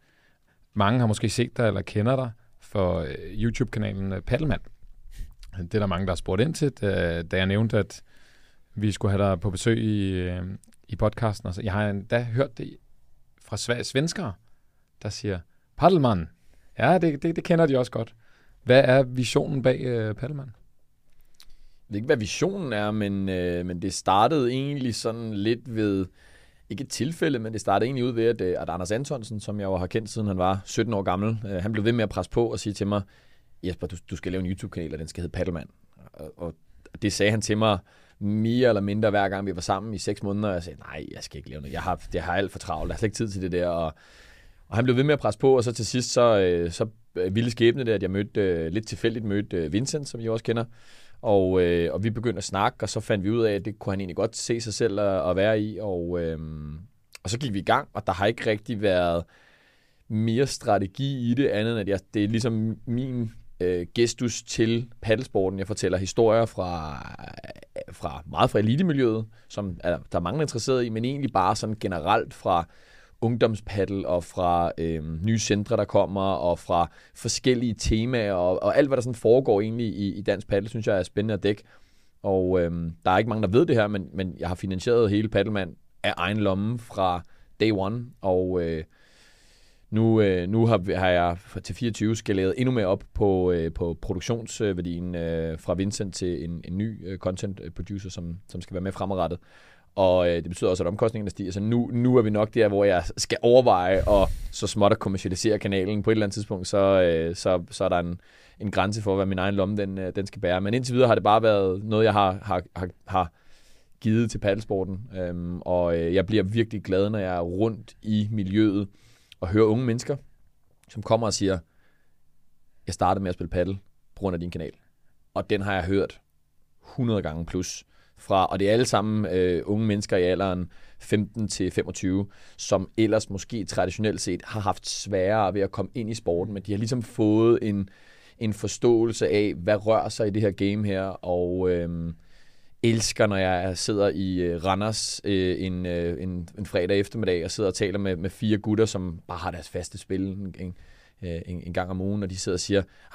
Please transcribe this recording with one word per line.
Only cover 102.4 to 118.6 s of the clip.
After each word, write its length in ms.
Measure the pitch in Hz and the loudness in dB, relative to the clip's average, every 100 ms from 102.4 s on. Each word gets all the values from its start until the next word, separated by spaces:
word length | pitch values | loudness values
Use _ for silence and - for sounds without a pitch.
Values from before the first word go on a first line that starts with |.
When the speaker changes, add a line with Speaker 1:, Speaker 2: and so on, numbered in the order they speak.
| 107 | 2
Speaker 2:
der, 140 | 120 104 | 4 4
hvor 160 | 101 | 6
jeg 200 | 101 90 - - | 4 4 0 -4
skal 220 | - - | -4 2
overveje 540 | 120 123 123 92 90 95 | 6 8 8 4 4 2
at 320 | 95 101 92 - - | 6 6 4 0 -6
så 160 | - 101 | -6 -4
småt 260 | 110 101 | 4 4
at 60 | 107 | 4
kommercialisere 600 | - 95 98 90 110 107 | 0 -2 -4 0 0 0
kanalen. 440 | 101 98 95 107 | 0 0 0 0
På 80 | 95 | 2
et 40 | |
eller 120 | 110 104 | 2 2
andet 80 | |
tidspunkt, 320 | 101 104 98 92 | -2 -6 -6 -2
så, 340 | 101 98 95 | 2 6 6
øh, 340 | 90 82 82 87 | 6 4 0 -2
så, 260 | 101 92 85 | 0 0 -2
så 140 | - | -2
er 40 | 95 | 0
der 100 | 90 | 0
en, 220 | 87 87 - - - - | -2 -6 -12 -20 -20 -8
en 100 | 98 | -4
grænse 320 | 95 95 110 | 0 0 0
for, 140 | 104 95 | 0 0
hvad 100 | 95 | 0
min 120 | 92 | 0
egen 160 | 95 | 0
lomme, 220 | 101 95 104 | 0 0 0
den, 220 | 98 95 | -4 -4
øh, 140 | 92 92 | -6 -4
den 100 | 98 | -6
skal 140 | - | -4
bære. 200 | 87 90 | 0 0
Men 140 | 98 | 0
indtil 200 | 123 127 | -2 0
videre 140 | 123 123 | 4 6
har 60 | |
det 100 | 104 | 6
bare 180 | 101 107 | 6 4
været 420 | 110 101 95 92 | 6 4 2 0
noget, 200 | 107 107 | 0 2
jeg 80 | 110 | 4
har, 260 | 104 98 95 | 6 4 2
har, 200 | 104 90 87 - | -2 -4 -4 -8
har, 120 | 90 - - | -10 -10 -4
har 260 | 98 85 _ - - - - _ - | 0 0 _ -20 -20 -20 -20 _ -6
givet 300 | 110 110 113 | 0 2 2
til 80 | 107 | 0
paddelsporten. 640 | 104 98 113 98 92 95 120 95 | 0 0 0 -4 -2 -6 -10 -6
Øhm, 440 | 90 87 87 90 | -6 -4 -6 -6
og, 360 | - 90 87 85 | 0 2 2 2
øh, 160 | 85 | 2
jeg 120 | 90 92 | 2 2
bliver 160 | 107 | 2
virkelig 400 | 95 113 110 107 | 2 0 0 -2
glad, 280 | 87 92 101 | 0 2 2
når 80 | 110 | 0
jeg 180 | 92 90 | -2 -2
er 40 | |
rundt 560 | 87 92 113 110 - - | -2 0 0 -2 -14 -12
i 260 | 107 107 104 | -2 0 0
miljøet 580 | 110 92 101 | -2 0 4